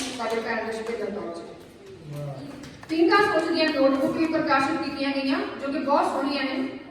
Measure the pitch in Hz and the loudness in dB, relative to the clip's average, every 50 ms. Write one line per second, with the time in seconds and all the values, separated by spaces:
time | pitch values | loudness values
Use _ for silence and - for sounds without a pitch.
0 | - - - 247 226 220 226 226 220 226 226 220 208 220 226 226 220 233 - 202 | -4 -4 -6 -4 -2 -2 -2 -2 -2 -2 -4 -4 -4 -4 -6 -6 -6 -6 -4 -4
1 | 208 196 202 202 - 170 170 - - - - - - - - - - 196 190 170 | -4 -4 -4 -6 -6 -8 -8 -10 -12 -14 -16 -18 -18 -20 -20 -20 -18 -18 -18 -16
2 | 156 147 143 143 147 143 135 131 - - - - - - - - - - 320 330 | -14 -12 -10 -8 -8 -8 -10 -10 -12 -12 -12 -14 -14 -16 -16 -16 -6 -2 2 4
3 | 349 392 403 415 427 - - 320 339 - 330 320 311 294 285 277 269 269 269 269 | 6 8 8 6 6 6 4 2 2 2 2 4 2 2 4 4 4 4 6 4
4 | 311 330 330 330 320 311 320 294 - 302 277 277 269 269 320 - 311 - - 277 | 2 2 2 2 2 2 2 0 2 2 2 2 2 2 0 -2 -4 -4 -4 -2
5 | 277 277 277 277 269 269 269 - - - - - 277 277 269 311 - 277 285 320 | -2 -2 0 0 0 0 0 0 -2 -4 -6 -6 -6 -4 -2 -2 2 2 4 4
6 | 370 - - 277 277 285 285 285 269 262 269 262 262 262 - - - - | 4 2 0 -2 -2 -2 -2 -2 -2 -2 -2 -2 -4 -4 -6 -10 -12 -14